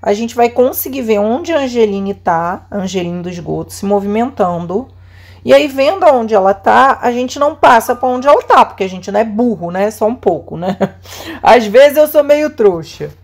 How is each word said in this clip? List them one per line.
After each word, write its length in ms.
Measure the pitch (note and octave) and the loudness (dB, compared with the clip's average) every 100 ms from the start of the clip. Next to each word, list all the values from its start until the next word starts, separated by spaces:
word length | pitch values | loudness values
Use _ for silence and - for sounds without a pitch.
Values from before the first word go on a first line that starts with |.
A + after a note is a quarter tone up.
A 120 | F#3+ | -2
gente 200 | G#3 A#3 A#3+ | -4 -4 0
vai 140 | A#3+ | 0
conseguir 540 | A#3+ B3+ F#4 D4 C4+ | 2 -2 -2 -8 -8
ver 160 | A3+ G#3 | -2 -2
onde 340 | G#3 B3+ E4+ | 0 -4 -2
a 60 | D#4+ | -4
Angeline 540 | C4+ A#3+ A3 G3 G3 | -2 0 0 0 -6
tá, 520 | G3 - E3 E3+ F#3+ _ | -6 -4 -2 -2 -8 _
a 60 | G3+ | -8
Angeline 440 | F#3 F#3+ E3+ F3 | -6 -6 -6 -8
do 80 | F3 | -10
esgoto, 420 | F3 D3+ D#3 D#3+ | -12 -8 -8 -8
se 140 | - G3 | -10 -2
movimentando. 1000 | G3+ G3+ G#3+ A#3+ B3+ F#3 F3 E3+ F#3+ B3+ - - - - - | -2 -2 -4 -4 -2 -4 -4 -6 -6 -8 -18 -20 -20 -20 -14
E 100 | - | 4
aí, 140 | C#4 D4 | 4 4
vendo 360 | C4+ C#4 G4 | -2 -2 2
aonde 300 | F4+ B3+ A3+ | 2 2 2
ela 200 | G#3+ F#3+ | 2 2
tá, 460 | G3+ - A3 C4 - | 0 2 4 4 2
a 100 | A#3+ | -2
gente 260 | A#3+ B3 D4 | -4 -6 -2
não 180 | C#4+ D4+ | -2 2
passa 400 | D4 A#3+ A3 A#3+ | 4 4 2 -4
pra 140 | B3+ | -2
onde 180 | B3+ C#4 | -2 4
ela 140 | D#4 | 2
tá, 240 | - G4 - | 4 4 4
porque 180 | - | 0
a 60 | F#3+ | -8
gente 220 | F#3 F#3 | -6 -4
não 80 | G3 | -2
é 40 | |
burro, 480 | A3+ G#3 B3 F#3+ E3+ | -2 0 -2 -2 -6
né? 200 | F#3 G3+ | -4 -4
Só 160 | G#3+ G#3+ | -2 -4
um 80 | B3 | 0
pouco, 420 | - D#3+ - D#3 | -2 -2 -6 -8
né? 200 | F3+ G3 F3+ - - | -6 -4 -6 -6 -20
<laughs> 320 | - - D4+ | -18 -14 -2
Às 240 | - A#3 G#3+ | 4 4 4
vezes 320 | A3 C#4+ D4 | 4 6 4
eu 100 | D4+ | 2
sou 160 | D4+ | 2
meio 260 | C#4+ D4 D4+ | 2 2 0
trouxa. 600 | D4+ G#3 E3+ D#3 - D3 - | 2 0 0 -8 -14 -14 -14